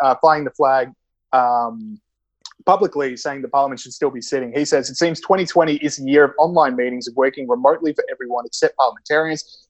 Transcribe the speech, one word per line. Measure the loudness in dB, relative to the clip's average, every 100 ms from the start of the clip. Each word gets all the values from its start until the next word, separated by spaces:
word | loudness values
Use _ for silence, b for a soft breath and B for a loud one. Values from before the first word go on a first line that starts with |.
uh, | 0 4
flying | 4 4
the | -2
flag, | 0 2 2 -2 -10 _ _ -2
um, | 0 2 0 -2 -6 -14 -16 _ _ _ _ -20 _ 0
publicly, | 2 2 -2 -6 -6
saying | -8 -8
the | -2
parliament | 0 0 -4
should | -14
still | -4 -4
be | -4
sitting. | -6 -4 -4
He | -4 0
says, | 0 -2
"It | -2
seems | -2 -2
twenty | 0 0 2
twenty | 2 2 0
is | -2 -6
the | 2
year | 4
of | 4 4
online | 2 4 2 2
meetings | -4 -4 -8
and | 0
working | 0 0 -4
remotely | 2 2 2 -2
for | -2 -6
everyone | -6 -6 -6
except | -6 -2 -2 2
parliamentarians. | 0 0 -2 -2 0 -4 -10 -20 _